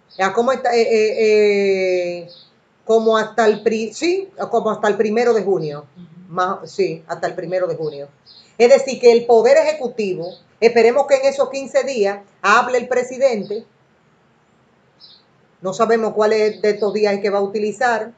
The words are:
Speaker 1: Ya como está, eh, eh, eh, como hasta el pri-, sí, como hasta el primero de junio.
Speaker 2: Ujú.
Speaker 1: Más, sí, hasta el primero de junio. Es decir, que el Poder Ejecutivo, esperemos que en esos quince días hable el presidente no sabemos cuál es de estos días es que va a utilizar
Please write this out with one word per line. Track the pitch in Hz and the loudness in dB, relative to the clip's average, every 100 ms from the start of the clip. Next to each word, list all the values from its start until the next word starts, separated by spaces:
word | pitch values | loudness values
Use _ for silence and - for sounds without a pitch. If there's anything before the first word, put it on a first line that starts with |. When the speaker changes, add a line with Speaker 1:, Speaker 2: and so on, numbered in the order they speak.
| _ - | _ -4
Speaker 1:
Ya | 190 | -2
como | 196 240 | 0 0
está, | 254 254 | 0 0
eh, | 233 | 0
eh, | 226 226 214 220 | 2 0 0 0
eh, | 220 214 208 202 196 190 185 180 175 175 170 - _ _ _ _ - | 2 4 2 2 0 0 0 -2 -4 -8 -14 -20 _ _ _ _ -2
como | 226 226 220 | 0 2 0
hasta | 214 - 220 | 0 0 2
el | 214 | 2
pri-, | 233 220 220 | -2 -2 -4
sí, | - 330 381 - - 196 | -4 -2 -2 -6 -10 -4
como | 226 208 | -2 -2
hasta | 202 214 | -2 0
el | 202 | 0
primero | 214 220 240 | 0 0 2
de | 220 | 0
junio. | 190 180 156 147 - | 0 -2 -4 -10 -16
Speaker 2:
Ujú. | - - - - | -20 -20 -20 -10
Speaker 1:
Más, | 175 185 190 165 | -4 -4 -6 -8
sí, | - 180 160 - | -4 -4 -6 -12
hasta | 165 175 | -8 -8
el | |
primero | - 170 185 175 | -8 -6 -4 -4
de | 156 | -4
junio. | 156 143 143 _ _ - _ - | -8 -10 -14 _ _ -20 _ 2
Es | 240 | 6
decir, | 269 269 226 | 6 4 2
que | 240 | 4
el | 233 240 | 6 6
Poder | 233 226 294 | 4 6 4
Ejecutivo, | 311 302 247 - 202 160 175 190 _ _ | 2 -2 -6 -6 -6 -6 -10 -14 _ _
esperemos | 226 233 226 269 277 | 2 4 4 4 2
que | 269 | 2
en | 269 | 2
esos | 269 262 | 0 -4
quince | 269 269 277 | -6 -4 -2
días | 262 247 196 202 - _ | -2 -2 -2 -4 -14 _
hable | 190 220 247 254 | 2 2 2 -2
el | 233 | -2
presidente | 247 240 254 269 220 180 208 - _ _ _ _ _ _ _ _ _ _ _ _ _ - - _ _ _ _ | -4 -4 -2 0 0 -6 -10 -12 _ _ _ _ _ _ _ _ _ _ _ _ _ -20 -20 _ _ _ _
no | 185 | -8
sabemos | 185 226 226 214 | -2 0 0 0
cuál | 208 214 | 0 2
es | 220 214 208 | 2 0 0
de | 208 | -2
estos | 202 208 | 0 -2
días | 208 208 | 0 0
es | 196 | 0
que | 208 | -2
va | 202 | -2
a | |
utilizar | 196 214 208 196 247 220 220 | -2 -4 -4 -2 -2 -2 -6